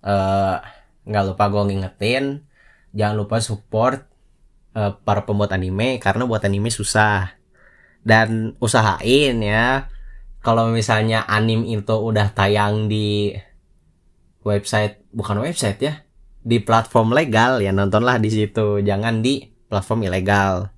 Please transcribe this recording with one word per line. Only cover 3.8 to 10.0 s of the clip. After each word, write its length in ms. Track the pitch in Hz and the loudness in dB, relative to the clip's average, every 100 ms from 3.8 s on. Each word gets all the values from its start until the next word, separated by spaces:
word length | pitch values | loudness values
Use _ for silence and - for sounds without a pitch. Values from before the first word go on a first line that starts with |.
| 123 135 - _ _ _ _ _ _ 113 | 0 0 -10 _ _ _ _ _ _ -4
eh, 160 | 104 98 | -4 -2
para 240 | - 101 98 | -2 -2 0
pembuat 240 | 101 101 95 | -2 0 -2
anime, 400 | 92 95 120 127 | -4 -2 -2 -2
karena 320 | 95 - 123 | -2 -2 -2
buat 160 | 110 101 | -2 0
anime 240 | 101 110 | -2 -2
susah. 640 | 113 101 110 107 101 92 - _ _ _ _ _ _ 110 | -4 -2 2 4 2 -2 -10 _ _ _ _ _ _ 4
Dan 480 | 110 113 113 110 - | 4 4 -2 -4 -2
usahain 800 | 113 120 110 87 110 135 147 117 | 0 2 2 0 2 2 4 0
ya, 480 | 104 107 120 135 - - | 0 2 2 0 -4 -14